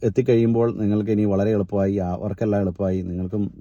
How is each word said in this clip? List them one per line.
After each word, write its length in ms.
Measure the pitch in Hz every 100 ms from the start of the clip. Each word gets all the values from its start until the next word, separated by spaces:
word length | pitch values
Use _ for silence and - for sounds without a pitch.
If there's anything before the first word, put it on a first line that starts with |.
എത്തിക്കഴിയുമ്പോൾ 760 | 113 131 123 117 113 117 117 101
നിങ്ങൾക്ക് 340 | 101 107 104
ഇനി 140 | 104 104
വളരെ 260 | 95 104
എളുപ്പമായി, 440 | 104 92 101 98 101
അവർക്കെല്ലാം 640 | 90 90 101 95 107 101
എളുപ്പമായി, 400 | 95 87 95 95
നിങ്ങൾക്കും, 500 | 90 90 90 107 98 -